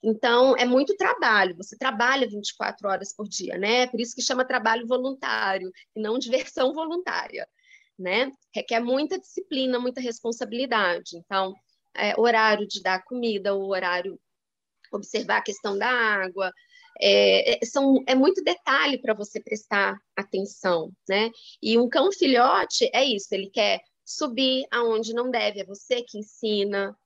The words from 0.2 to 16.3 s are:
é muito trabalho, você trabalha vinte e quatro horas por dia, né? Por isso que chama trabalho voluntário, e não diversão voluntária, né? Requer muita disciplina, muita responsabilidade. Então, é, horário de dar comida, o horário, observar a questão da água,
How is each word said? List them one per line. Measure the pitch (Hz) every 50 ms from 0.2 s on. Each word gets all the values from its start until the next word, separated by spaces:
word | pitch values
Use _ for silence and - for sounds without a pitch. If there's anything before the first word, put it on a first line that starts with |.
| - 247 233 240 254 269 254 -
é | 247
muito | 247 247 262 285 294 403 -
trabalho, | 381 - 508 440 320 247 220 202 190 185 175
você | 165 196 - - -
trabalha | 262 254 226 208 240 247 269 277 254 208
vinte | 208 208 208 -
e | -
quatro | _ 202 202 196 _ -
horas | 202 190 - 196 - -
por | - -
dia, | - - - 180 - -
né? | 180 190 208 233 247 254
Por | 247 240 220
isso | 240 233 -
que | 262
chama | 247 - 262 254 254
trabalho | 254 262 247 214 226 226 240 240
voluntário, | 233 254 247 254 269 269 269 - 262 220 220 214 196 190 190 185 185 - - - _ _
e | 220
não | 214 214 226 262
diversão | 240 233 247 285 311 - - - 262 262 277
voluntária, | 311 330 311 339 359 359 - - - - - - - - _ _ _ _ _ - - _ _ _ -
né? | 185 180 190 226 269 269 - _ _ _ -
Requer | 214 - - 233 226
muita | 240 233 254 269 302 294 381 381
disciplina, | - - - 359 - _ 302 262 262 254 254 240
muita | 247 247 247 262
responsabilidade. | 254 240 233 - - 226 233 - 247 208 226 240 269 254 233 214 202 175 175 170 - - 170
Então, | 170 170 _ 202 190 190 190 196 _ _ _ _ _ _ _ _
é, | - 202 208 - -
horário | 226 240 233 220 220 220 208 208 208 202
de | - 208
dar | 180 185 185 185
comida, | - - 254 247 240 233 214 202 190 202 202
o | 196 196 190
horário, | 196 185 185 175 180 175 175 196 175 - _ _ _ _ _ _ _ _ _ _ _ _ _ _
observar | - 202 202 - - 214 - 180 214 208
a |
questão | - - 202 - - 208 196 202
da | 214 240
água, | 254 240 226 214 208 196 190 190